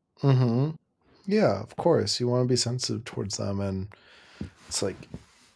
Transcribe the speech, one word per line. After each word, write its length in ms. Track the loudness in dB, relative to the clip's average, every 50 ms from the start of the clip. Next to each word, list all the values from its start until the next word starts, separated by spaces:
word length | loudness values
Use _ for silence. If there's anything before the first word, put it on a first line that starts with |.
| _ _ _ 0
Mm-hmm. 480 | 2 4 4 4 4 4 2 2 0 -2 -4 -8 _ _ _ _ _ _ _ _ _
Yeah, 340 | -2 2 4 4 4 2 0
of 140 | -4 -8 -6
course. 440 | 0 2 4 4 4 2 0 -2 -2
You 80 | 0 0
wanna 160 | 2 2 2
be 100 | 2 2
sensitive 480 | 0 0 -2 -2 -4 -4 -4 -6 -6 -8
towards 320 | -8 -8 -8 -6 -6 -6
them, 240 | -4 -4 -4 -2 -2
and 280 | -2 -2 -4 -4 -6 -8 -12 -18 -20 -20 -20 -20 -20 -18 -14 -12 -12 -12 -14 -18 -12 -8
it's 140 | -6 -4
like, 140 | -4 -4 -4 -8 -14 -16 -18 -18 -18 -20 _ _ _ _ _